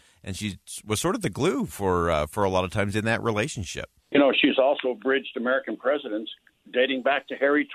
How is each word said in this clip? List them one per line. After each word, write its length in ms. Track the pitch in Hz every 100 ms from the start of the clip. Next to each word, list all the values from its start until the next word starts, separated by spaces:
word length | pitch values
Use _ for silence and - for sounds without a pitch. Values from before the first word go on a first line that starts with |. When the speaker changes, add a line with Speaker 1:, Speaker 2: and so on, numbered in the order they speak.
| _ _
Speaker 1:
and 120 | - 92
she 220 | 104 85 - -
was 160 | - 107
sort 140 | 165
of 80 | 226
the 80 | 165
glue 380 | 98 156 269 202
for, 420 | - 98 87 85
uh, 160 | 78 76
for 180 | 110
a 60 | 98
lot 140 | 92
of 80 | 92
times 240 | 110 101 107
in 100 | 110
that 160 | 113
relationship. 720 | 110 107 123 - 90 65 - _ _
Speaker 2:
You 80 | 143
know, 160 | 139 -
she's 220 | 139 120
also 380 | 131 143 127 113
bridged 420 | 127 135 - 123
American 400 | 117 131 - 110
presidents 540 | 127 151 131 107 113 - _ _ -
dating 300 | 123 135 131
back 240 | 123 139 -
to 80 | 123
Harry 320 | 135 147 139